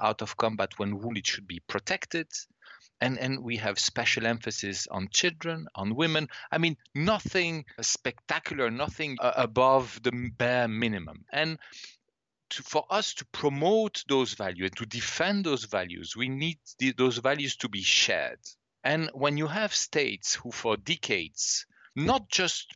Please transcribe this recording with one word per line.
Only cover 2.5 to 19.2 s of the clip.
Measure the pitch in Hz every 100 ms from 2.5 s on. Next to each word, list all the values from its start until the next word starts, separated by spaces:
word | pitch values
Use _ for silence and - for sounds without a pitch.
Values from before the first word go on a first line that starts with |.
| _ - - _ _
And, | 123 127
and | 131 135
we | 120 117
have | 107 98
special | - - 117 -
emphasis | 113 117 - - 101 92 -
on | 95 95
children, | - 175 160 165 165 -
on | - 98 117
women. | 165 156 156 - -
I | 156
mean, | 165 147 _
nothing | 139 170 214 - 190 170 160 - -
spectacular, | 113 - 127 - - 156 - 143 120
nothing, | 120 147 - 151 127
uh, | 123 -
above | 120 113 131 135 120 -
the | 123
m-, | 123 123 113
bare | 120 123 117
minimum. | 110 117 101 82 76 -
And | 143 160 156 - - - - _ _ _ _ _
to, | -
for | - 156 -
us | 196 208
to | - -
promote | - 147 139 165 220 214 - -
those | 139 120
values | - 95 90 92
and | -
to | 113
defend | 117 - - 175 202
those | 175 131 110
values, | 98 90 87 82 110
we | 127
need | 135 160 160 - -
the, | 127 -
those | 127 120
values | 127 147 135 -
to | 117
be | 101
shared. | 92 - - 87 65 60 - - _ _
And | 131 156 160
when | 135